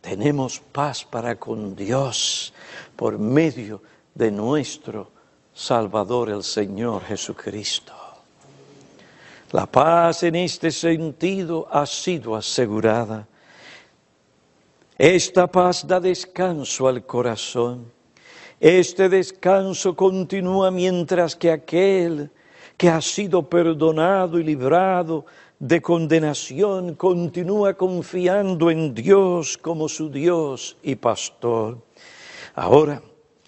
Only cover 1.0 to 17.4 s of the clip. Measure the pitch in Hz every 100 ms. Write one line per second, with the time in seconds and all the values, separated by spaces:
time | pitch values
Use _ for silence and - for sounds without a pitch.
1 | - 120 117 117 - 110 107 95 98 127
2 | 135 113 - - - - - - - -
3 | 117 107 107 135 160 131 104 101 _ _
4 | _ - 117 101 110 151 143 - - 107
5 | 95 _ _ _ _ - - 123 107 107
6 | 98 123 113 104 95 - 98 98 117 104
7 | 92 104 - - - 104 101 - - -
8 | - - _ _ _ - - - - -
9 | - - - - _ - 98 - 151 170
10 | 170 165 175 165 180 - 165 143 170 165
11 | 160 - 175 196 170 165 - 147 143 -
12 | - 170 110 110 - - 123 107 110 110
13 | 110 110 107 _ _ - - - _ _
14 | _ _ _ _ _ _ _ _ _ _
15 | 139 180 - - 180 185 180 180 147 185
16 | 180 180 - - 185 160 131 - 131 127
17 | - 123 123 110